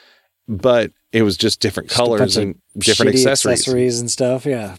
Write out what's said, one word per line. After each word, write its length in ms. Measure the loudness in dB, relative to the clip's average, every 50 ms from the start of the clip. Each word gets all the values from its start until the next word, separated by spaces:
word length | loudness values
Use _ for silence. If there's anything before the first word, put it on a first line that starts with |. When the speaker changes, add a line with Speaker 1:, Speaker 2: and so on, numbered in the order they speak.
| _ _ _ _ _ _ _ _ -12 -10
Speaker 1:
but 440 | -8 0 2 2 4 4 2 -2 _ _ _ -2
it 100 | 0 2
was 140 | 2 2 2
just 240 | 0 0 -2 0 0
different 280 | -4 -4 -4 -4 -8 -4
Speaker 2:
Just 100 | -2 0
a 40 | 0
Speaker 1:
colors 160 | 2 2 2
Speaker 2:
bunch 160 | 2 2 0
of 60 | -2
Speaker 1:
and 120 | -2 -4 -6 _ _ _ -10 -4
different 340 | -2 0 0 2 2 2
Speaker 2:
shitty 80 | 4 4
accessories. 400 | 2 2 2 2 0 0 0 0
Speaker 1:
accessories. 400 | 0 -2 0 0 0 0 -2 -4
Speaker 2:
and 100 | -6 -6
stuff, 340 | -4 -2 0 -2 -2 -2 -2
yeah. 320 | -4 -4 -4 -6 -10 -14